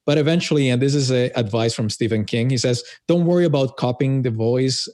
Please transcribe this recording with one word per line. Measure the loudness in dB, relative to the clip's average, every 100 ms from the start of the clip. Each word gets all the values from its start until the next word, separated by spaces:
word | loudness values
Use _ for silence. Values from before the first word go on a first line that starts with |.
| -2
But | 0
eventually, | 2 2 2 2 2
and | 2
this | 2
is | 0 0
a | 0 0
advice | -2 -2 0 0
from | -2 -4
Stephen | -2 -2 -2 -2
King, | -2 0
he | 0
says, | 0 -2 -6 -10 -2
"Don't | 0 2
worry | 2 2
about | 2 -2 -2
copying | -4 0 0 0
the | -2
voice | -2 0 0 0 -2 -6